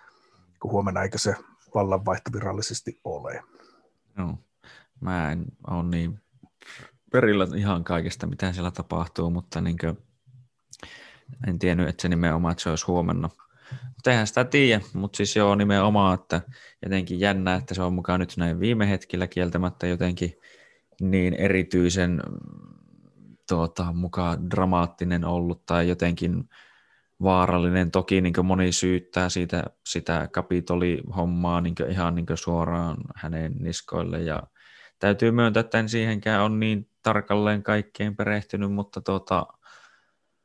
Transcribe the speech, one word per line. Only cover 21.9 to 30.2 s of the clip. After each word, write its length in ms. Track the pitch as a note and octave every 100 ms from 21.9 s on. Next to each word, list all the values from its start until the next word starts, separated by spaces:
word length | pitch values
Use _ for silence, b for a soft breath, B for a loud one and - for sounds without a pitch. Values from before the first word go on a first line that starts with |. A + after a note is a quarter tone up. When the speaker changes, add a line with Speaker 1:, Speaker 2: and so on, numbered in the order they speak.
| F#2 F2+ E2+ G1+ G1+ G1+ G1+ G1+ G1+ G1+ G1+ G1+ G1+ G1+ A1+ -
Speaker 2:
tuota, 440 | F2 E2 - F2
mukaan 560 | E2+ F2+ F#2+ F2 E2+ F2
dramaattinen 760 | E2 F#2 F2 E2+ - F2 F2 E2+
ollut 400 | F2 F2 F2 -
tai 240 | F2 E2+
jotenkin 600 | F2 F2+ E2+ F2 F2 - b b b b b b -
vaarallinen. 680 | F#2+ F#2 F2+ F2+ F2 F2+ F2
Toki 300 | F#2+ F#2 F#2+
niinkö 220 | F2+ F2
moni 280 | F#2 F#2 F2+
syyttää 580 | F2 F#2 F2+ - F#2 F2+
siitä, 340 | F2+ F2 F2 - - -
sitä 420 | E2+ - E2